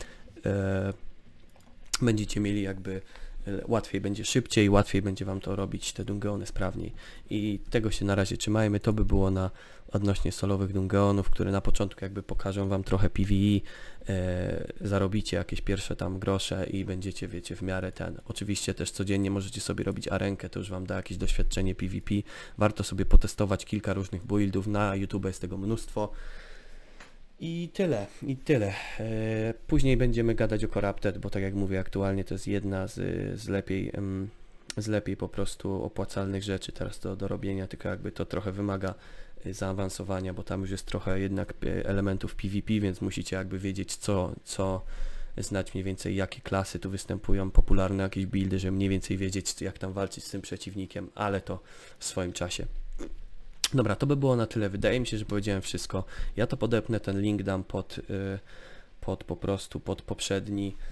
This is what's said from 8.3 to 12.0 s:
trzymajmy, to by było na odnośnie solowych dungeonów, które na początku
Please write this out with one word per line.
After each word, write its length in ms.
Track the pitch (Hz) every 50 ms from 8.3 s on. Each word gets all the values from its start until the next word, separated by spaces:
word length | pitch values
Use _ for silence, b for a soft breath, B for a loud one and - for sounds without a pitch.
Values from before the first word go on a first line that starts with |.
| -
trzymajmy, 440 | - - - 104 110 110 107 101 101
to 120 | - 117 107
by 120 | 107 101
było 260 | 95 98 98 95 95
na 200 | 98 95 92 90 B B B B B B B B -
odnośnie 400 | 98 101 101 98 - - 92 -
solowych 400 | - - 98 101 95 98 95 98
dungeonów, 580 | 98 95 95 95 98 101 101 101 101 95 -
które 200 | - - 95 95
na 100 | 98 98
początku 440 | - - - - 104 95 - -